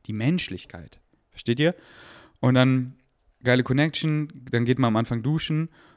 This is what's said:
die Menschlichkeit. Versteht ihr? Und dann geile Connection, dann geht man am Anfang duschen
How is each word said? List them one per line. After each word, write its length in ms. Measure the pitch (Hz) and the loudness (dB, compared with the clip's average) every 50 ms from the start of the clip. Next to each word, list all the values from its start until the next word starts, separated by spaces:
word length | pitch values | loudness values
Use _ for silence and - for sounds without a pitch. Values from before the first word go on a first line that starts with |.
| _ | _
die 60 | - | -8
Menschlichkeit. 880 | 107 107 117 147 180 170 - - 92 87 - - - 87 78 - - _ _ _ _ _ _ _ | -6 -2 0 0 0 0 -2 -6 -10 -12 -14 -16 -18 -18 -18 -20 -20 _ _ _ _ _ _ _
Versteht 280 | - - - 120 120 135 | -18 -8 -4 -2 0 2
ihr? 160 | 151 170 - - - - - - - - - - - - _ - | 0 0 0 -4 -14 -20 -20 -20 -20 -20 -20 -20 -20 -20 _ 0
Und 160 | - 127 127 | 2 4 4
dann 400 | 127 127 131 131 127 127 127 - _ _ _ _ _ _ _ _ _ - | 6 4 4 2 0 -2 -6 -12 _ _ _ _ _ _ _ _ _ 0
geile 180 | 127 123 127 | 2 2 2
Connection, 680 | 117 - 127 143 151 160 - - 160 156 151 151 151 147 - 127 123 - | 2 0 0 0 0 0 -2 -4 -2 -2 -2 -2 -4 -6 -10 -16 -8 -2
dann 140 | 117 120 120 | -2 0 2
geht 140 | 123 123 127 | 2 2 2
man 100 | 127 117 | 2 2
am 80 | 107 | 2
Anfang 260 | 113 113 - 120 113 | 0 0 0 -4 -4
duschen 460 | 110 139 156 156 - - 156 156 165 - _ _ _ _ _ | -2 -2 -2 -2 -2 -2 -2 -2 -4 -6 _ _ _ _ _